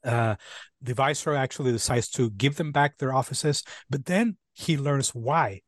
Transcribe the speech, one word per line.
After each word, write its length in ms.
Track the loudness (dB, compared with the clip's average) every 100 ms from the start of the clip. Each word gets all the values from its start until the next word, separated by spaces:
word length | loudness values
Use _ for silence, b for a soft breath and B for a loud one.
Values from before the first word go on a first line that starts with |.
Uh, 300 | 0 2 2 -2 B B B _
the 140 | -6
viceroy 420 | 0 0 0 0 0
actually 340 | 0 0 0
decides 380 | 0 2 0 0
to 220 | 0 0
give 260 | 2 0 0
them 160 | -2
back 260 | 2 2 _
their 160 | 0
offices, 480 | 0 0 -2 0 -2 -4 B B
but 180 | -6 0
then 300 | 2 2 -2 _
he 240 | -10 0 0
learns 340 | 2 0 0
why 460 | -2 0 2 2 -2